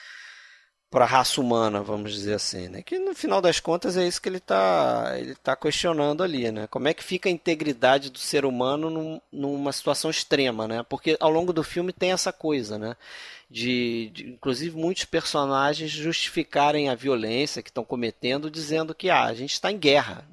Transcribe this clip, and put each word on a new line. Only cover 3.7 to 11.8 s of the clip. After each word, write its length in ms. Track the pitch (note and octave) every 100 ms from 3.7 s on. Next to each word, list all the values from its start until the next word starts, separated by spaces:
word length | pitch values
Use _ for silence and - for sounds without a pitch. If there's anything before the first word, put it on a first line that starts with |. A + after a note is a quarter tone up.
| F3 - F3+
é 80 | F3
isso 140 | -
que 60 | -
ele 100 | F#3
tá, 720 | - F#3+ F#3+ E3+ C3 A#2 B2 B2+
ele 180 | B2+ C3+
tá 200 | - C3
questionando 680 | D#3 - F3 D#3 D3 D3+
ali, 280 | F#3 C#3 A#2
né? 160 | A2 G#2+
Como 200 | B2 C3+
é 60 |
que 100 | E3
fica 260 | - F3+ G3
a 20 |
integridade 800 | E3+ F3 D#3 D3+ A#2+ B2+ C#3 C3+
do 100 | -
ser 260 | - D3 C3+
humano 440 | B2 B2+ D3 D#3+
num, 320 | D#3+ D#3+ D#3+ _
numa 400 | C#3+ C#3 C#3+ C#3
situação 360 | - D3+ C#3+ D#3
extrema, 560 | D#3+ - C#3+ C3 A2+ A2
né? 160 | A#2 A#2+
Porque 300 | C3+ E3 D#3
ao 100 | D#3+
longo 220 | D#3+ F3+
do 100 | E3
filme 300 | - F3